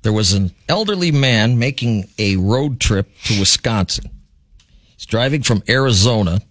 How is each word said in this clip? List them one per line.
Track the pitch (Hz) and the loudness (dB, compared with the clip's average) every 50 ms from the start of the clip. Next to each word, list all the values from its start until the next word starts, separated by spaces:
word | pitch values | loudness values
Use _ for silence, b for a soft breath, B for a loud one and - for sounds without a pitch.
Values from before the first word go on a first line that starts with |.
There | - 110 107 | 0 0 0
was | 107 107 90 101 | 2 2 2 2
an | 101 98 90 - _ _ | 0 0 -2 -4 _ _
elderly | - 160 202 220 202 208 185 175 170 | -4 -2 -2 -2 -2 -2 -2 0 0
man | 147 143 135 131 120 110 107 117 123 | 2 2 2 2 2 2 2 2 2
making | 117 120 135 123 - 120 120 113 104 92 - _ | 0 0 -2 -4 -4 -4 -2 -2 -2 -4 -8 _
a | - 107 101 98 | -4 -2 0 0
road | 92 92 101 117 131 143 147 127 - | 0 2 0 0 0 0 -4 -4 -2
trip | - - 107 95 98 _ _ - - | 0 0 0 0 -2 _ _ -12 -6
to | - 110 101 | -4 -2 0
Wisconsin. | 98 - - - - 123 113 104 95 - - - - - - - - _ _ _ _ _ _ - b b b b b b b | 0 0 -2 0 -2 -2 0 0 -2 -2 -6 -10 -10 -14 -18 -20 -20 _ _ _ _ _ _ -20 b b b b b b b
He's | _ - | _ -8
driving | - - 110 123 135 143 147 123 | -4 -2 0 0 0 0 -2 0
from | - 120 98 - - | 0 0 0 2 0
Arizona | 120 131 135 131 113 92 98 123 120 110 101 85 85 104 - _ | 0 2 2 2 4 4 4 4 2 2 0 0 0 -2 -4 _